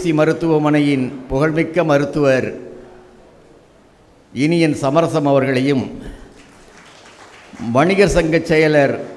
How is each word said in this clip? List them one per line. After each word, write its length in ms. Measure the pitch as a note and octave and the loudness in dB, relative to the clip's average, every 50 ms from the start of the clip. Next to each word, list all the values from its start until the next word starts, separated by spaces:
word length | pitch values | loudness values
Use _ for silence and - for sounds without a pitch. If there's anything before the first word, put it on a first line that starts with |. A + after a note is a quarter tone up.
| - | -2
சி 80 | E3+ D#3 D3+ | -2 0 2
மருத்துவமனையின் 840 | D#3 D#3 D#3+ E3 E3+ E3 D#3+ D3+ D3+ D3+ D3+ D3 D3 C#3+ C#3+ C3 B2+ A#2+ - - - - | 2 2 0 -2 0 0 0 0 2 2 2 2 2 2 0 -2 -2 -6 -8 -12 -10 -6
புகழ்மிக்க 540 | C3+ C3+ D3+ D#3+ D3+ D#3+ E3 D#3+ - F3+ E3 D#3+ | -2 -2 -2 0 0 -2 -2 -2 -2 -2 0 2
மருத்துவர் 580 | C#3+ C#3+ D3 C#3+ - D#3 C#3+ C3+ C3 B2+ A#2 - - - - - - - - - - - - - - - - - - - - - - - _ _ _ _ _ _ _ _ _ _ _ _ _ _ - | 2 0 0 0 -2 0 2 2 2 2 0 -4 -8 -12 -16 -18 -18 -20 -20 -20 -20 -20 -20 -20 -20 -20 -20 -20 -20 -20 -20 -20 -20 -20 _ _ _ _ _ _ _ _ _ _ _ _ _ _ -6
இனியன் 380 | A#2 C#3 D#3 E3+ E3+ E3 D#3 C#3+ | -2 0 0 2 2 2 0 0
சமரசம் 500 | - D3 C3+ C#3 D#3+ E3 D3 A#2+ D#3+ D3 | -2 -2 0 0 0 0 0 0 -2 0
அவர்களையும், 680 | C#3+ C#3 C#3 B2+ C3+ C3 B2+ C3 C#3 C#3+ B2+ G2+ F#2+ - - - - - - - - - - - - - - - - - - - - - - - - - - - - - - - - - - - A#2 | 2 2 2 2 0 0 0 0 0 0 0 -2 -6 -10 -14 -16 -16 -18 -18 -20 -20 -20 -20 -20 -20 -20 -20 -20 -20 -20 -20 -20 -20 -20 -20 -20 -20 -20 -20 -20 -20 -20 -20 -20 -20 -16 -12 -6 -2
வணிகர் 380 | A#2 B2+ D3+ F3+ G3 F#3+ G3+ E3 | 0 2 2 2 4 4 2 2
சங்க 280 | - F3 E3 D#3 D#3+ | 2 0 0 2 0
செயலர் 600 | E3 D#3+ - D#3+ D#3 D#3 D3+ D3+ D3 C#3 C3 A#2 A2 - - - | 0 0 2 2 2 4 4 4 4 2 2 0 -4 -8 -12 -12